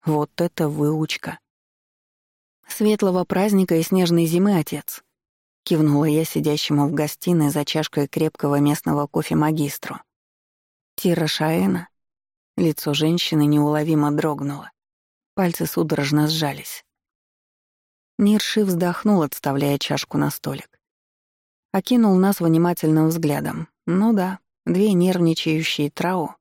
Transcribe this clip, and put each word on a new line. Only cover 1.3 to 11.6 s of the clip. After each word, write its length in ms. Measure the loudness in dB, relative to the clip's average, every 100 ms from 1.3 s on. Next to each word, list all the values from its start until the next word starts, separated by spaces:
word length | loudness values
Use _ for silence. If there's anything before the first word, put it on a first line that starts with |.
| -14 _ _ _ _ _ _ _ _ _ _ _ _ _
«Светлого 580 | -2 0 2 0 0 -2
праздника 500 | 0 2 2 2 0
и 60 |
снежной 440 | 2 2 4 2 2
зимы, 320 | 2 2 2
отец», 460 | -2 -8 -10 -16 _ _ _ _ _ _
кивнула 420 | -2 2 4 4 2
я 180 | 0
сидящему 640 | 0 -2 -2 -2 0 0 0
в 60 |
гостиной 560 | 0 -4 -4 0 2 2
за 160 | 0 -2
чашкой 420 | -4 -2 -4 -4
крепкого 520 | -2 -2 -2 -2 2
местного 480 | 2 0 -2 -2 -2
кофе 280 | -4 -2 0
магистру. 600 | 0 0 -4 -6 -14 -16 _ _ _ _ _ _ _ _ _ -4
«Тира 320 | 0 0 0
Шаэна?» 600 | -2 0 0